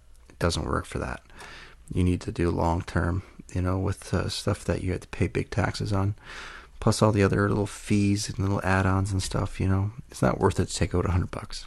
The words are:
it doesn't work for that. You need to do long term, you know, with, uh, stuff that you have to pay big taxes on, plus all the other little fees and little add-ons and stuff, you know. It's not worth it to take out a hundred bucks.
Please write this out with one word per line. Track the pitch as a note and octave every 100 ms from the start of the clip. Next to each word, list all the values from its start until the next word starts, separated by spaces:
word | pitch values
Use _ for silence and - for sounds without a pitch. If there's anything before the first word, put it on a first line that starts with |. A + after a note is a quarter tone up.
| - - -
it | -
doesn't | F2 E2 -
work | E2
for | - -
that. | - - - - - - - - -
You | F2+
need | F2+ F2+
to | -
do | - E2+
long | F2+ E2+ E2+
term, | - F2 F2 F#2 - - -
you | F#2
know, | F2+ F#2
with, | F#2+ - -
uh, | - G2
stuff | - - G#2+
that | - F2
you | F#2
have | F2+
to | -
pay | - G#2+
big | - -
taxes | - G#2 - G#2
on, | G2 G2+ - - - - - - -
plus | A2+ -
all | A2
the | G2+
other | G2 F#2+ G2+
little | A2 G2+
fees | - - G#2 G2+ G2+ -
and | -
little | G2 G2+
add-ons | F#2 F#2+ F#2+ F#2+ G2
and | G2
stuff, | - A2 G2+ -
you | F#2+
know. | F#2+ G#2 A2 -
It's | -
not | - -
worth | F2+ -
it | F2+
to |
take | - F#2
out | F2+ F2
a |
hundred | F2 -
bucks. | - - -